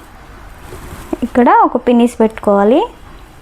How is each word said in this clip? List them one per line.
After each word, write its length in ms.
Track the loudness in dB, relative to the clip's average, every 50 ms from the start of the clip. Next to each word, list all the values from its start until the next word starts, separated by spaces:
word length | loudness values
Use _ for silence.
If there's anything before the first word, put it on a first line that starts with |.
| -18 -20 -20 -20 -20 -20 -20 -20 -20 -20 -20 -20 -20 -20 -18 -18 -18 -18 -18 -16 -12 -12 -10 -8 -8
ఇక్కడ 240 | -4 0 2 2 4 4 4 2 2
ఒక 100 | 0 -2 -2 0
పిన్నిస్ 280 | 2 2 2 0 0 0
పెట్టుకోవాలి. 600 | -2 -2 -2 -4 -2 0 2 2 2 2 2 2 0 -2 -8 -18 -20 -20 -20 -20 -20 -20 -20 -20